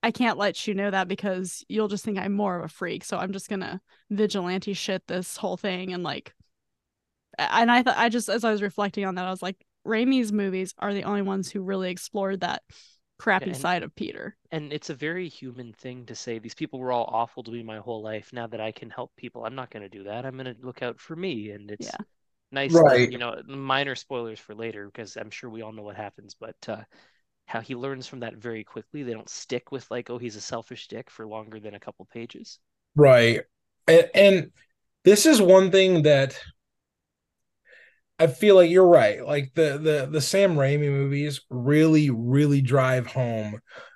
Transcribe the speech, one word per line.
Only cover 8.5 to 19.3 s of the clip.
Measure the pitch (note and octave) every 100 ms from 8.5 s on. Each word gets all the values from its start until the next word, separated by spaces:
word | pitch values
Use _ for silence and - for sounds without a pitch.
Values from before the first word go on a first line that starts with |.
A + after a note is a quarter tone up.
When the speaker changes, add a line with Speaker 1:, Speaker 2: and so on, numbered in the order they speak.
Speaker 1:
was | G#3
reflecting | G3+ - G3+ G#3
on | G3 F3+
that, | F#3
I |
was | F#3
like, | F3+ F#3+ _ _ -
Raimi's | A3 B3 C4 A3
movies | G#3 G3 F#3 F#3 -
are | G3+
the | G3+
only | - G3+
ones | G3 G3 F3+
who | G3+
really | F#3 F#3+ F#3
explored | F#3 - G#3 G3 F#3+
that | F3 - - - _ _ _ _
crappy | - F#3+ F#3+
Speaker 2:
And | C3+
Speaker 1:
side | D#3 F3+
of | -
Peter. | - - - - - _
Speaker 2:
and | D#3+ D3
it's | D3 -
a |
very | C3+ D3+ F3 F3
human | - C3 A#2+ A#2+
thing | G#2+ C3 B2+ A#2
to |
say, | A2+ - A2+
"These | A2
people | - D#3 C3
were | B2+
all | B2 A2+
awful | A2+ A#2 -
to | A2+
me | A#2
my | A2+ A2
whole | A#2 A2+
life. | G#2+ G#2+ -
Now | B2 A#2
that | A2+
I | A2
can | - A#2+
help | A2+ B2+ _
people, | A#2+